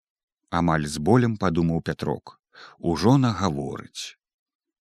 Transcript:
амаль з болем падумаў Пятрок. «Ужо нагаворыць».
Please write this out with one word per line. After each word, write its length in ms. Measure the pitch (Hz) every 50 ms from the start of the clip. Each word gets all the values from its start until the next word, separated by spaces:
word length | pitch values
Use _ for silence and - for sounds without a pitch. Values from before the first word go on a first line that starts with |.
| _ _ _ _ _ _ _ _ _ - 90 85
амаль 280 | 87 85 80 78 76
з 120 | 73 76 78
болем 380 | 73 90 117 127 120 117 110 101
падумаў 440 | 98 87 80 87 85 82 82 80 -
Пятрок. 540 | 80 73 - 76 76 65 - - - - _ _ _ _ - - - - _
«Ужо 360 | - 85 82 78 87 113 135 139
нагаворыць». 1000 | 127 117 104 87 98 90 71 69 69 71 67 - - - - - - - - _ _ _ _ _ _ _ _ _ _ _ _ _